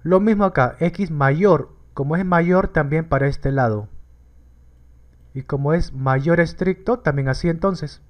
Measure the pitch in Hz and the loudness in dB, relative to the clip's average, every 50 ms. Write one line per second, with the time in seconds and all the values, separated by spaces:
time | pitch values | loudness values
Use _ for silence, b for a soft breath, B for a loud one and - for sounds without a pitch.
0 | - 156 180 190 208 220 220 202 202 190 - 143 127 123 - - 165 175 175 - | 0 2 2 2 4 2 2 2 0 0 2 0 0 0 0 -2 -2 -2 -2 -4
1 | 202 160 160 147 139 135 143 160 196 202 170 151 - - - - - - - - | -6 -4 0 0 2 2 2 4 4 4 4 4 2 -6 -14 -20 -20 -14 -8 -6
2 | 139 143 156 180 190 185 175 170 170 175 180 185 196 196 - 165 147 139 151 160 | -4 -2 -2 -2 0 2 2 2 2 4 2 2 2 2 0 -2 0 0 -2 -4
3 | 160 165 147 135 139 143 135 - - 139 135 135 127 117 107 107 104 - - - | -2 -2 -2 0 0 0 -2 -2 -4 -2 0 2 0 0 0 -4 -6 -10 -16 -20
4 | - - - _ - - _ - - - - - - - - - - - - - | -20 -20 -20 _ -20 -20 _ -20 -20 -20 -20 -20 -20 -20 -20 -20 -20 -20 -20 -20
5 | - - _ _ - - - 135 135 - 147 139 139 147 160 175 - - - 131 | -20 -20 _ _ -20 -14 -14 -14 -8 -6 -6 -2 0 0 0 0 -2 -4 -6 -4
6 | 131 165 165 165 139 165 170 170 170 165 165 - 180 185 180 - - - 247 247 | -2 0 0 0 2 2 2 2 2 0 -2 -4 -2 -2 -2 -2 -2 -4 -4 0
7 | - 156 143 139 135 135 131 - - 170 165 165 202 196 185 160 160 143 - - | 0 -2 -2 0 -2 -2 -2 -2 -2 -2 -2 0 -2 -2 -2 -4 -8 -12 -12 -18
8 | - | -20